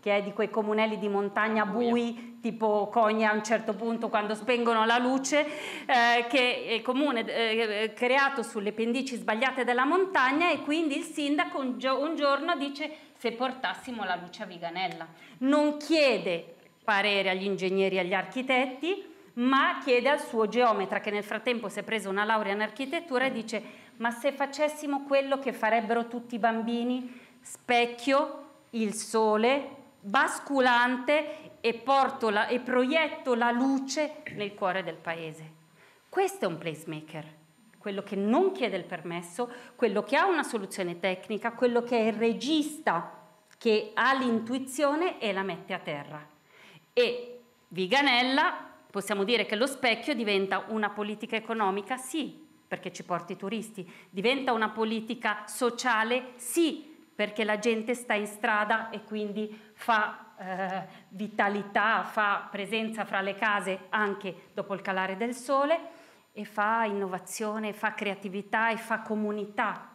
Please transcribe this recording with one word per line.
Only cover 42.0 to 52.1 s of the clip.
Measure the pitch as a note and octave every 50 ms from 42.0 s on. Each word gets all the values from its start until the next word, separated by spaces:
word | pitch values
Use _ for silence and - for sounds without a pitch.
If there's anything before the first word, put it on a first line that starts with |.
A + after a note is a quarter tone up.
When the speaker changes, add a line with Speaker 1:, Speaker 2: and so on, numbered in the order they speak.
| A3
Speaker 1:
il | A3 A3
regista | G#3+ A3+ A#3 A3+ F#3+ F#3+ C4 D#4+ D#4 C#4+ D4+ - - - - F3+ E3 E3 - - - - - _ _ _ _ - _
che | - A#3 G#3+ G#3+ - - -
ha | - A3 B3+ C4+
l'intuizione | C4+ B3+ B3 A3+ A3+ A3+ A3+ B3 C4+ C4 C4+ - - D4+ C#4 C#4+ D4+ E4+ F#4 D#4+ -
e | - G#3+ F#3+
la | F#3+ G3
mette | G3 E3+ E3 F#3+ - F#3+
a | F3
terra. | F3 F3 D#3 C#3+ C#3+ C#3+ D3+ D3+ D3+ - _ _ _ _ _ - - - - - _ _ _
E | - B3 A3 - - - - - - - _ _ _ _
Viganella, | _ - E3+ F#3 F3+ G#3+ C4+ C#4 C#4 B3 A#3+ B3 B3+ C4 C#4+ D#4 F4+ E4+ - - - - - - _
possiamo | - G3+ F#3+ - G#3 G3+ G3
dire | F#3+ A#3+ A3+ G3+
che | G3+ A3
lo | G#3 A#3
specchio | C#4 C#4 - - B3 A3+ A3+ A#3 - D4
diventa | A3+ A#3 G#3 G3+ G3 G3 F#3+ F#3+ F#3+ - -
una | A3 A3 G#3+ G3+
politica | G#3 G#3 G#3 G#3 G#3+ G#3 - A3+ -
economica? | A3 A3 A3+ A3+ A3+ G#3+ F#3+ F#3+ G3+ G3+ - B3+
Sì, | B3 B3+ -